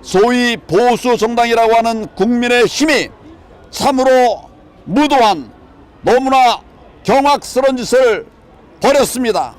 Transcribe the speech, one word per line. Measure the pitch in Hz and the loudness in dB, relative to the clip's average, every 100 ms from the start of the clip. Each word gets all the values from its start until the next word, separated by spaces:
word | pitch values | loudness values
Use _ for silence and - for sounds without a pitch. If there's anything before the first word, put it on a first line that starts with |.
소위 | - 185 226 247 240 220 | -4 0 2 2 -2 -4
보수 | - 170 247 233 247 233 | -4 0 0 0 -2 -2
정당이라고 | 220 233 233 233 226 226 | -2 -2 0 0 2 2
하는 | 226 226 208 - | 0 -4 -10 -4
국민의힘이 | 202 240 240 240 220 - 311 262 147 - - - - - - | -2 0 0 0 0 0 -2 -2 -4 -12 -20 -20 -20 -20 -18
참으로 | - 262 262 262 254 247 190 - - - - - | -6 -4 0 2 4 2 -2 -10 -20 -20 -20 -6
무도한, | 202 294 277 220 175 113 - - - - _ | -2 0 2 2 0 -6 -20 -20 -20 -20 _
너무나 | 165 240 269 269 247 190 - - - - | 0 0 2 2 2 0 -8 -20 -20 -12
경악스러운 | - 254 233 - - 240 269 262 | -2 0 2 -2 -2 -2 0 -2
짓을 | 226 247 254 190 - _ _ - - - | -2 2 2 0 -6 _ _ -20 -20 -4
벌였습니다. | 233 285 240 247 247 180 131 | 0 2 0 -2 -2 -2 -4